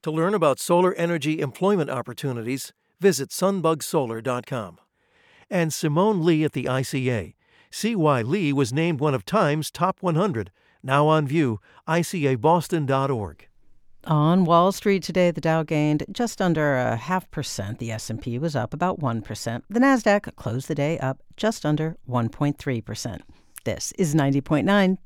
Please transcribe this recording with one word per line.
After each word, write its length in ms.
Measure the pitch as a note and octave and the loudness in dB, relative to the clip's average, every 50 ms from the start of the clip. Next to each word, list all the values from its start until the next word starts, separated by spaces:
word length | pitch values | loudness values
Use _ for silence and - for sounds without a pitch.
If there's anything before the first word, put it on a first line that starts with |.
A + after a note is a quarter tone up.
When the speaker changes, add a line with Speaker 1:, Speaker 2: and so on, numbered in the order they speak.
| - | -6
Speaker 1:
To 80 | E3 | -4
learn 240 | D#3 D#3+ D#3+ F#3 G#3+ | -2 0 0 2 2
about 240 | G3+ E3 D3 C3 - | 4 4 2 2 2
solar 340 | - - F3 F3 F#3 F3+ - | 2 2 4 4 4 4 2
energy 460 | - E3+ E3+ E3+ D#3+ C3 D3+ D#3 D#3+ | 0 -2 0 0 -2 -2 -2 -2 -2
employment 500 | D#3 C3+ - - F3 G3 G#3 F#3 - G3+ | -4 -6 -4 -2 0 2 2 2 0 -2
opportunities, 840 | B2+ B2 A#2 - A#2 - - C#3 B2 A#2 A2 A#2 C3+ C3 - - _ _ _ _ _ _ | -4 -6 -6 -8 -10 -6 -6 -6 -4 -4 -4 -4 -6 -6 -8 -14 _ _ _ _ _ _
visit 320 | F#3 G3 E3 B2+ C#3 - | 2 2 2 2 -4 -8
sunbug 500 | - - F#3 G3 G3 F#3+ D#3 D#3+ E3 C#3+ | -4 -2 0 0 0 0 0 0 0 0
solar 400 | - - - E3 C3+ A2+ A2+ A2+ | -4 -2 0 0 0 0 -4 -4
dot 240 | A2 B2+ B2 B2 A#2+ | -4 -4 -4 -4 -4
com. 320 | - C#3 A#2+ G#2+ F2+ E2 _ _ _ _ _ _ _ _ _ _ _ _ _ - _ | -6 -8 -8 -8 -10 -14 _ _ _ _ _ _ _ _ _ _ _ _ _ -12 _
And 240 | - F3+ E3 D#3+ C#3 | -2 0 0 0 -2
Simone 500 | - - D#3+ C#3+ E3 F#3+ A3 G#3+ F3+ D#3 | -2 -2 0 2 2 2 2 2 2 4
Lee 200 | F3+ E3 D3+ D#3 | 4 4 4 2
at 80 | D3 | 0
the 180 | - C#3 B2+ C#3 | -2 -2 -2 -2
I 140 | B2+ C3 B2+ | -2 -2 -2
C 260 | - - C3+ B2+ B2+ | -2 -4 -2 0 0
A. 240 | B2 G#2+ E2+ C2+ - _ _ _ _ _ _ _ | -2 -2 -4 -6 -14 _ _ _ _ _ _ _
See 240 | - - - A3 A#3+ | -10 -4 -2 -2 0
why 260 | G3 D#3 D3+ C#3+ B2 | 2 2 4 4 2
Lee 320 | A2 A#2+ D#3+ G#3 F3+ C#3+ C#3 | 0 0 0 0 0 0 2
was 180 | C#3 C#3 G#2+ | 2 0 0
named 280 | B2 D3+ E3 F3 E3+ A#2+ | 0 0 0 0 0 0
one 160 | D3 D#3 C3+ | 0 0 0
of 100 | B2 - | -2 -4
Time's 460 | - F#3 A3 F#3+ D3 D3 D#3 D3+ - | -2 0 2 2 2 0 -2 -4 -6
top 320 | - - E3+ F#3 F#3+ _ - | -4 -2 -2 -2 -2 _ -2
one 100 | F3+ D#3+ | 0 0
hundred. 380 | D#3 G3+ G#3 C#3 A2+ G2 F#2 _ _ _ _ _ _ - | 2 0 0 -2 -4 -6 -8 _ _ _ _ _ _ -4
Now 240 | B2+ C3+ C#3+ D3+ | 0 2 4 4
on 180 | D3+ D#3 D#3 D3 | 4 4 4 2
view, 340 | C3 C#3+ E3+ D3+ B2 A2 G2+ _ _ - - _ | 2 0 2 2 0 0 -4 _ _ -20 -16 _
I 160 | - D#3+ F3 E3+ | -2 0 0 0
C 240 | - - F3+ C#3+ | -2 -2 0 0
A 80 | C3+ C3 | 0 0
Boston 500 | A#2 G#2+ D#3 E3+ F3 D3+ - F3 E3 D3 | 2 4 4 4 4 2 0 -2 -2 0
dot 240 | C3 C3+ C3+ C3+ C3+ | 2 2 2 2 0
org. 380 | C3+ A#2 G2+ E2+ D2 _ - _ _ _ _ - - - _ - - - - | -2 -2 -4 -8 -10 _ -20 _ _ _ _ -20 -20 -20 _ -20 -20 -18 -4
Speaker 2:
On 420 | - D#3+ D3+ D3 D#3+ F3 F#3+ F#3 | 0 2 4 4 4 4 4 4
Wall 260 | D#3 E3+ E3+ F3 F#3+ | 6 6 6 6 4
Street 300 | G3 - - G#3 G3 F#3+ | 0 0 0 0 0 0
today, 300 | - - E3+ F#3 F3+ F3 | -2 -2 0 2 2 2
the 100 | E3 E3 | 2 0
Dow 220 | - E3 D#3+ D#3+ D#3 | 0 0 0 0 0
gained 420 | - E3 D3+ D3+ D3+ D3+ D3 - - | 0 0 0 2 2 2 0 -2 -6
just 280 | G3 - A#3+ A3+ - - | -4 -4 -4 -4 -2 0
under 380 | G3 F3+ D#3+ D#3 D3+ D3 C#3 | 0 2 2 2 2 2 2
a 200 | B2+ B2 A#2 A2+ | 2 0 0 -2
half 340 | A2+ A#2 D3 F#3 F#3 - _ | -4 -4 -4 -4 -4 -4 _
percent. 480 | - D#3 C#3 - - - G2+ G2 A2 - | -10 -8 -8 -8 -8 -8 -8 -8 -8 -8
The 120 | A#2+ A2+ | -8 -8
S 200 | A2 A2 - - | -8 -8 -8 -8
and 100 | A2 - | -10 -8
P 160 | - - A#2 | -6 -6 -6
was 180 | B2 D3+ E3+ D3 | -4 -4 -2 -2
up 200 | B2+ A2 - - | -4 -4 -4 -4
about 240 | D3+ F3 F#3 F#3 F#3+ | -4 -2 -4 -2 -2
one 240 | D3 B2+ A#2 A2+ - | -4 -4 -4 -4 -6
percent. 400 | - A2 - - A2+ A2+ B2 _ _ | -8 -10 -8 -6 -6 -6 -8 _ _
The 80 | G3 A#3 | 0 2
Nasdaq 560 | C4 C#4 C4+ B3 - A3 G3+ G#3 - - _ | 4 4 4 4 4 2 2 2 0 -6 _
closed 320 | - - A2 A2 C3 - | -10 -8 -6 -6 -6 -4
the 80 | - D#3+ | -4 -2
day 240 | D3+ C#3+ D3 E3 - | -2 0 -2 -2 -2
up 240 | - C3 - - - - - | -2 -4 -4 -6 -12 -20 -8
just 300 | - - G#3+ A3+ - - | -2 -2 -2 -2 0 -2
under 320 | D3+ D3+ D3 D#3 D#3+ D#3+ - - | -2 0 0 -2 -4 -6 -10 -10
one 240 | - B2 A#2+ A#2 A#2 | -4 -2 -2 -2 -2
point 300 | - - D3 C#3+ C#3+ - | -2 -2 -2 -2 -2 -4
three 200 | - C#3+ B2+ A2+ | -4 -4 -4 -4
percent. 440 | G#2+ - G#2+ - - B2 F#2 D#2+ - - - _ _ _ _ - _ | -6 -8 -10 -8 -8 -10 -10 -12 -14 -20 -20 _ _ _ _ -10 _
This 280 | A#2 F#2+ - - - - | -6 -6 -6 -8 -10 -2
is 200 | - F#3+ D3+ C#3+ | -2 0 2 4
ninety 280 | D#3+ C#3 C#3 C3+ C#3 | 2 4 4 2 0
point 260 | C#3 - D#3 C#3+ - | 0 0 0 0 2
nine 320 | F#3 G3+ G#3 F#3+ F#3 F#3+ - - | 2 4 4 4 2 0 -2 -6